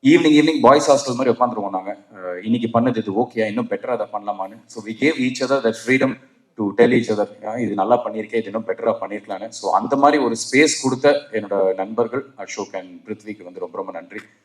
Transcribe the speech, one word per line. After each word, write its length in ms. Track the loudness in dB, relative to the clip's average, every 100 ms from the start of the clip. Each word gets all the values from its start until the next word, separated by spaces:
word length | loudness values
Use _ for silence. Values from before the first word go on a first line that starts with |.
ஈவினிங், 400 | 6 6 6 6
ஈவினிங் 180 | 4 6
பாய்ஸ் 280 | 6 6 6
ஹாஸ்டல் 240 | 2 2
மாதிரி 220 | -2 0 2
உட்காந்துருவோம் 340 | 0 -2 -6
நாங்க. 260 | -6 -8 -12 _
அ, 260 | -14 -10 -8
இன்னைக்கு 380 | -2 -2 0 0
பண்ணது 160 | 0 -2
இது 240 | -4 -2
ஓகேயா, 260 | -2 -2 -2
இன்னும் 220 | -2 -4
பெட்டரா 180 | -6 -4
அதை 200 | -6 -4
பண்ணலாமான்னு. 480 | -8 -8 -8 -8 -12 _
So, 180 | -16
we 40 | -12
gave 260 | -2 -2 0
each 300 | -2 -2 -2
other 160 | 0
that 100 | 0 -2 0
freedom 320 | 2 2 -2 _ _ _ -4
to 80 |
tell 260 | -4 4 4
each 280 | 4 2 -2
other, 280 | -2 -4 -10
"ஆ, 100 | -6
இது 180 | -4
நல்லா 300 | -2 2 2
பண்ணியிருக்கே, 300 | 0 -8 -4
இது 100 | -4
இன்னும் 220 | -4 -8 -6
பெட்டரா 280 | -4 -2 -2
பண்ணிருக்கலாம்னு." 480 | -6 -10 -10 -10 -10
So, 260 | -8 -2
அந்த 220 | 0 0 2
மாதிரி 260 | 4 4
ஒரு 140 | 0 -2
ஸ்பேஸ் 460 | -2 2 4 2
கொடுத்த 380 | -2 2 2 2 -2
என்னோட 420 | -6 -2 0 0
நண்பர்கள் 520 | 0 -4 -2 -2 -2 -8 -16
அசோக் 380 | -14 -10 -8
and 260 | -10 -12 -20 -14
பிருத்விக்கு 380 | -14 -12 -14
வந்து 160 | -14 -12
ரொம்ப, 160 | -10 -10
ரொம்ப 160 | -10
நன்றி. 260 | -12 -14 -18 -18 _